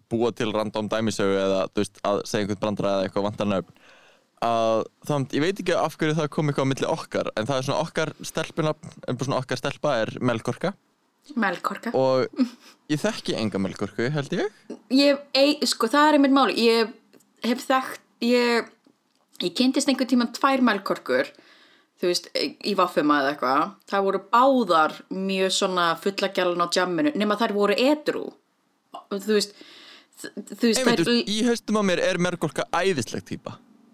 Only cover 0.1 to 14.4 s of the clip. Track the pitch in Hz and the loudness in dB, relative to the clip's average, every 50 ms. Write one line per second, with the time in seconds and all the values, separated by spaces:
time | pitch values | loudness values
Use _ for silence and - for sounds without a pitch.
0.1 | 117 110 120 117 - - 123 110 101 107 107 107 - 110 107 98 110 110 113 107 | -2 0 0 0 0 -2 -4 -2 0 -2 -2 -2 -4 -4 -4 -2 -2 0 0 0
1.1 | - - 101 98 98 95 98 95 95 95 92 - - 104 101 - _ - - 101 | 0 0 0 2 2 2 2 2 2 0 0 -2 -2 -2 -2 -4 _ -4 -2 0
2.1 | 101 87 - - - 107 101 95 107 - 110 107 101 - 98 101 98 98 95 95 | 0 0 -2 -2 -2 -2 -2 -2 -4 -4 -4 -4 -4 -2 -2 -2 0 0 -2 -2
3.1 | - 101 98 104 107 - 104 104 101 92 87 _ - _ _ - - - _ _ | -2 -4 -4 -4 -4 -2 -2 0 0 -2 -2 _ -14 _ _ -20 -20 -20 _ _
4.1 | _ _ _ _ _ - 117 117 117 113 113 113 113 110 - - _ _ - - | _ _ _ _ _ -4 -2 0 2 2 2 2 2 0 -2 -4 _ _ -6 -4
5.1 | 151 143 131 - - 139 151 185 196 - 180 170 165 - 123 160 - - 160 156 | -2 -2 -2 -2 -2 -2 0 0 -2 -2 -2 -2 0 0 0 -2 -2 -2 -2 0
6.1 | 151 165 151 147 - 175 156 147 139 - 135 135 135 - - - - - - - | 0 0 -2 -2 -2 0 0 0 0 0 0 0 0 -2 -2 -2 -2 -4 -4 -4
7.1 | - 95 - - - - 113 135 139 131 131 135 - - 160 165 - 170 156 151 | -4 -2 -2 -2 -4 -4 -4 -2 -2 -2 -2 -2 -2 -2 -2 -4 -2 -4 -4 -4
8.1 | - - 180 - - 165 160 - - 170 156 156 151 - - - - - - - | -6 -12 -14 -8 -6 -6 -6 -6 -4 -2 -2 -2 -2 -4 -10 -18 -18 -14 -8 -8
9.1 | 123 120 - 139 - 127 127 - 127 - - 139 - - - 147 135 113 110 - | -6 -4 -4 -2 -2 -4 -2 -4 -6 -6 -6 -8 -8 -4 -2 -2 0 0 -2 -4
10.1 | - - 117 123 117 110 - 123 117 - - 185 202 _ _ _ _ _ _ _ | -4 -2 -2 0 -2 0 -2 -6 -6 -4 -4 -6 -6 _ _ _ _ _ _ _
11.1 | _ _ _ - 294 233 208 185 175 - - - 196 - - 233 240 131 131 131 | _ _ _ -8 -4 -2 -2 -2 -2 -4 -6 -8 -8 -6 -8 -2 0 2 2 2
12.1 | 131 131 120 - - - 254 240 - _ - - - _ _ - 151 147 - 208 | 2 2 0 -2 0 -2 -2 -2 -2 _ -20 -20 -20 _ _ -6 -6 -2 -2 -4
13.1 | 220 - - - - 82 110 104 95 98 95 92 82 - 104 95 - - 117 131 | -4 -4 -6 -6 -4 -4 -4 -2 -2 -2 -4 -4 -4 -6 -8 -8 -4 -4 -2 -2
14.1 | 151 147 139 - 170 214 | -2 -4 -4 -4 -4 -4